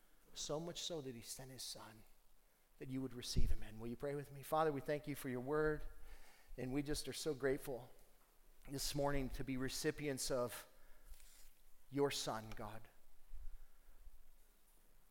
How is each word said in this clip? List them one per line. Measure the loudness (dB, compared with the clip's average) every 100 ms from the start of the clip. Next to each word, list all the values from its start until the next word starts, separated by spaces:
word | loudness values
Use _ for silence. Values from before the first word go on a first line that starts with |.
| -20 -20 -14 -8
so | -2 -2
much | -2 -4
so | -4 -4
that | -6 -8
he |
sent | -8 -10 -10
his | -8
son, | -8 -8 -10 -16 -18 -20 -20 -20 -20 _ _ -12
that | -4
you | -2
would | -2 -6
receive | 2 10 10
him | 10 6
in. | -2
Will | -4
you | -2
pray | -2
with | -2 -4
me? | -8
Father, | 2 6 6
we | 4
thank | 2 0 0
you | -4
for | 0
your | 0
word, | 2 4 4 2 -2 -6 -8 -10 -12 -16 -12 -4
and | 0
we | 0
just | 2 0 -2
are |
so | -2 -2
grateful | 2 4 2 0 -6 -8 -16 -20 -20 -20 -20 -20 -16 -8
this | -2 0
morning | 4 4 4 2
to | 0
be | 0 0
recipients | 0 2 0 2 0 0 2
of | 2 2 -2 -12 -16 -14 -14 -12 -12 -12 -14 -14 -14 -16 -14 -4
your | 4 4
son, | 4 0 -2 -4 -6
God, | -6 -8 -10 -14 -12 -12 -6 -4 -2 -4 -10 -12 -16 -14 -12 -12 -12 -14 -20 -20 -20 -20 -20 -20 -20